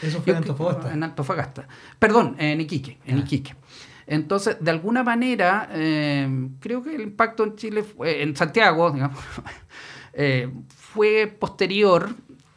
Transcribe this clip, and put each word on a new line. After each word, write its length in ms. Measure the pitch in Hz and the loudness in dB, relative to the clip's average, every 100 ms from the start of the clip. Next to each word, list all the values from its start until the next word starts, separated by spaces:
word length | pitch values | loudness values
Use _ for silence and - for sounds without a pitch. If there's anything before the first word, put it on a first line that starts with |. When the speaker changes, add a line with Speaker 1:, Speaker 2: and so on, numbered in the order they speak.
Speaker 1:
Eso 200 | 160 165 | -4 -2
fue 80 | 180 | 0
Speaker 2:
yo 40 | 165 | 0
Speaker 1:
en 40 | |
Speaker 2:
cre-, 40 | 156 | 0
Speaker 1:
Antofagasta. 440 | 139 175 147 131 | -2 -2 -4 -4
Speaker 2:
en 100 | 156 | -6
Antofagasta. 640 | 160 151 139 165 - - - - - - | -6 -6 -4 -4 -6 -12 -18 -20 -20 2
Perdón, 360 | 214 226 160 - | 4 6 4 0
en 220 | 151 151 | -2 0
Iquique, 360 | 156 139 - - - | -2 -6 -8 -12 -4
en 120 | 139 | -2
Speaker 1:
Ya. 60 | |
Speaker 2:
Iquique. 300 | 139 143 - - - - - - - | 0 -2 -4 -16 -20 -20 -20 -18 -4
Entonces, 500 | 151 151 196 214 - | -4 0 -2 0 -2
de 120 | 165 | 0
alguna 320 | 160 196 247 | -2 0 -2
manera, 680 | 240 233 254 226 180 202 - | 0 0 0 2 2 2 -2
eh, 540 | 160 156 151 147 143 135 131 131 131 | -2 0 0 0 0 -2 -2 -6 -8
creo 200 | 208 247 | -8 -8
que 140 | 269 294 | -8 -8
el 60 | |
impacto 420 | 214 - 226 226 | -4 0 0 2
en 120 | 214 214 | -2 -2
Chile 260 | 220 214 | -6 -4
fue, 400 | 208 - 151 143 | -4 -4 -2 0
en 120 | 151 143 | -2 0
Santiago, 540 | 170 226 202 160 170 | 0 4 6 6 4
digamos, 280 | 143 135 - - - - - - | 2 -2 -4 -14 -14 -14 -16 -20
<laughs> 460 | - - - - | -20 -20 -20 -12
eh, 360 | - 143 127 127 131 - | -2 0 0 -2 -8 -16
fue 580 | - - 214 214 214 208 | -20 -6 2 4 4 2
posterior, 840 | - - - 185 196 202 170 196 233 - - _ | -2 -4 0 0 4 6 6 4 -8 -16 -20 _